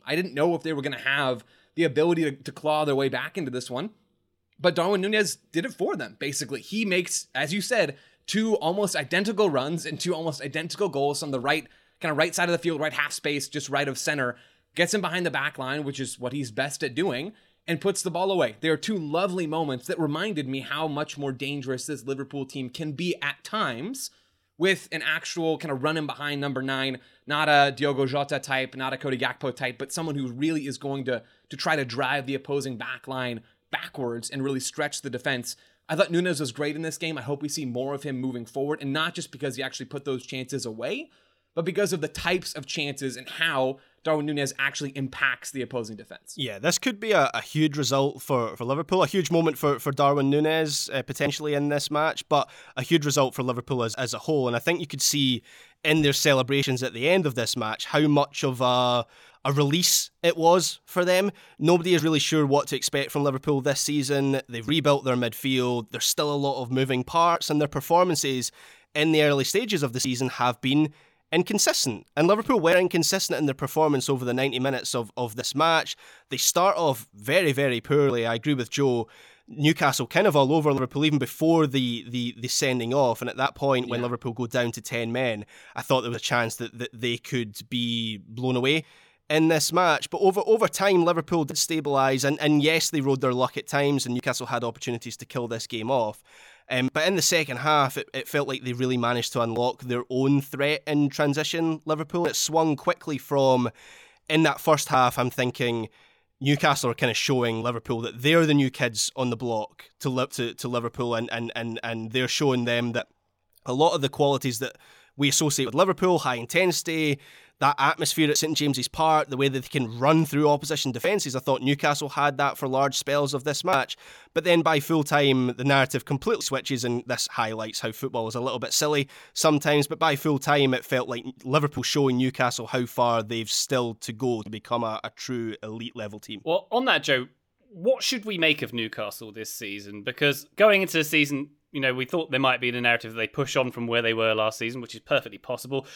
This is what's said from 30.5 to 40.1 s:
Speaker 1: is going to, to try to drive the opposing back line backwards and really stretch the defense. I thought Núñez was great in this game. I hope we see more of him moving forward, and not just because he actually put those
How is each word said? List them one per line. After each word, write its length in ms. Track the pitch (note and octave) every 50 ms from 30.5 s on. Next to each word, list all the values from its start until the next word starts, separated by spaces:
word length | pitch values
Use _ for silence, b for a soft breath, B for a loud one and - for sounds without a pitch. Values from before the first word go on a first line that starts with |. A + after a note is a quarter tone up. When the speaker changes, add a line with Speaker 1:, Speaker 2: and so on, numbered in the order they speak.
| D#3+ D#3 C3+
Speaker 1:
is 120 | C#3 B2
going 260 | A2+ C#3 C#3 C#3 C#3 B2+
to, 200 | B2+ B2 A2 b b b b b b
to 80 | C#3+
try 180 | - - E3+ D#3+
to 80 | D3 C3+
drive 420 | B2 A2+ B2+ C3+ B2+ C#3+ C#3+ B2+
the 100 | C3 C#3
opposing 420 | C3+ C3+ - C#3 C#3+ C3 C3+ B2
back 280 | G#2+ A#2+ B2 B2+ B2 -
line 360 | C3+ C3 B2+ B2+ B2 A#2+ A2 b b b b b -
backwards 580 | - C#3 - - - D3 B2+ A#2+ A#2 A#2 A2+ -
and 120 | C#3 C#3
really 180 | C3+ C#3 C3+ C3
stretch 420 | C3 - - - D3 C#3+ - -
the 80 | - C3+
defense. 480 | A#2+ B2 - D3 C3+ B2 A2+ - - b b b b b b b
I 60 | D#3+
thought 140 | D#3 G3 D#3
Núñez 300 | E3+ E3+ F3+ F3+ E3 C3+
was 140 | D#3 B2 A2+
great 240 | D3 D3 D3 D3
in 40 | D#3
this 160 | D#3+ D#3+ D3+
game. 200 | - E3+ D#3+ D#3+
I 60 | C#3 A2
hope 180 | B2+ C#3+ C#3
we 80 | C#3+ C#3+
see 160 | - E3 C#3+
more 280 | B2 A#2 B2 C3 C#3 C#3+
of 100 | C#3 C#3+
him 180 | D3 C3 B2+
moving 240 | B2+ C3 B2 A#2+ A#2
forward, 360 | A2+ - C3+ C#3 D3 D3+ -
and 120 | C#3+ C3+ C3+
not 220 | D#3 D#3+ F3 -
just 160 | F3 - -
because 240 | - B2 D3 C#3 B2
he 80 | C3 C3
actually 240 | C3 - - C3
put 180 | - D3 C#3 C#3
those 200 | C#3+